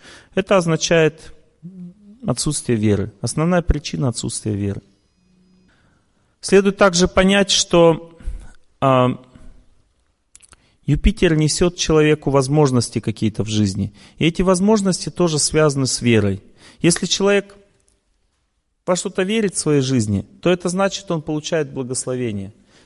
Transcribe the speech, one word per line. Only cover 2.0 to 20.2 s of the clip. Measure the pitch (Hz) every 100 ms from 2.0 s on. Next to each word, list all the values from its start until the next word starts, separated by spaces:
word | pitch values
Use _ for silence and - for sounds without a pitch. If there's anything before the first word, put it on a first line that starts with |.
| - 233 240
отсутствие | 131 151 147 - 117
веры. | 107 98 104 -
Основная | 120 156 165 180
причина | 160 147 - 160 135
отсутствия | - 123 - 110
веры. | 101 101 95 - _ _ _ _ _ _ _ _ _ _ _ _ _ _ _
Следует | - 190 196 196
также | 202 175 180
понять, | - 190 202 196
что, | - - 175 170 160 - - - - - - _ -
а, | 135 127 127 127 - - - - _ _ _ _ _ _ _ - _ _ _ _ -
Юпитер | 147 - 196 180 156
несёт | 151 - 175 175
человеку | - 156 151 151 143
возможности | 139 131 151 143 127 - 117
какие-то | 113 - 107 -
в | 107
жизни. | 107 101 95 101 - - -
И | 156
эти | 170
возможности | 180 180 202 220 196 170 156
тоже | - 175 151
связаны | - 156 156 139 127
с | -
верой. | 123 113 101 95 - _ - -
Если | 165 - 185
человек | - 196 202 196 - _ _ _ _ _ _ _ _ _ _ _ _ -
во | 180
что-то | 196 196
верит | 185 226 202
в | -
своей | 156 143
жизни, | 131 131 107 98